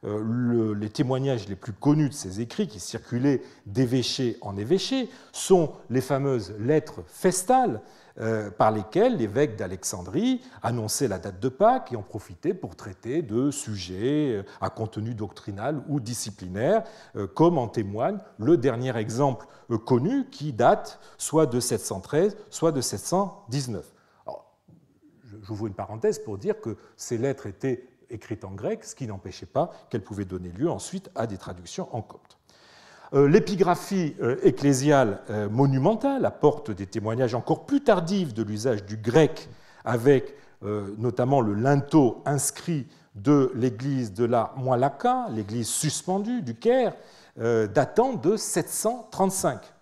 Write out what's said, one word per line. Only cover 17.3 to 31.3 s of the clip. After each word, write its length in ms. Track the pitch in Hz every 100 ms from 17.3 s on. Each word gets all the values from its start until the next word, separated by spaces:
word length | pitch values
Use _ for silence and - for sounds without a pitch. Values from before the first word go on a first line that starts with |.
| - 165 165
en 80 | 117
témoigne 500 | 117 98 104 147 208 - -
le 180 | 110 165
dernier 400 | 127 117 127 117
exemple, 480 | 107 110 143 120 - - -
euh, 80 | 117
connu 480 | - 123 151 277 254
qui 220 | - 151
date 480 | 113 123 214 - - - -
soit 260 | - 156 156
de 140 | 120
sept 220 | - 113
cent 200 | - 98
treize, 340 | - 143 202 202 -
soit 220 | - 165
de 100 | 147
sept 200 | 117 104
cent 440 | - 175 196 - -
dix-neuf. 440 | 131 127 98 - _ _ _ -
Alors, 260 | - _ _ _ - _ _ _ _
je, 140 | 120 104
j'ouvre 240 | 104 107 110
une 80 | 95
parenthèse 420 | 98 110 208 202
pour 220 | - 98
dire 200 | 151 202
que 160 | 117 101 - _
ces 220 | - 117
lettres 260 | 135 131 107
étaient 420 | 95 135 123 - _ _
écrites 340 | 113 - 107
en 80 | 95
grec, 320 | 95 156 220
ce 100 | -
qui 140 | - 120
n'empêchait 380 | 98 92 - 92
pas 260 | - 170 - _
qu'elles 140 | 117
pouvaient 220 | - 101 95
donner 240 | 92 90
lieu 200 | 87 160
ensuite 400 | 104 - - - -
à 120 |
des 100 | 113